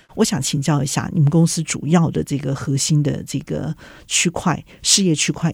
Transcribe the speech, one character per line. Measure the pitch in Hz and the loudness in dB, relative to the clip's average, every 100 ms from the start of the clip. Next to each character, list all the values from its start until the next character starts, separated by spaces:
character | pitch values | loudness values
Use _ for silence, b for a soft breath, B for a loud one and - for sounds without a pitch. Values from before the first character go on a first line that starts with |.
| B | B
我 | - | 0
想 | 226 190 | 0 0
请 | 143 143 | -2 -2
教 | 135 147 | 0 0
一 | 135 | 0
下， | - - | -4 -4
你 | - | 2
们 | 143 | 4
公 | 165 165 | 6 4
司 | - | 2
主 | 156 - 139 | -6 -6 2
要 | 175 160 | 2 2
的 | - | 0
这 | 156 139 | -4 -4
个 | 143 | -4
核 | 135 - 139 | -6 -2 -2
心 | - 151 | 2 2
的 | 147 - - | 2 -2 -6
这 | 139 | -8
个 | - 151 147 165 B B B | -6 -6 -6 -8 B B B
区 | - 180 | -2 0
块、 | - - 151 - b | 0 -2 -2 -6 b
事 | - - | 0 2
业 | 190 | 4
区 | 151 - | 2 0
块， | 147 165 | -2 -2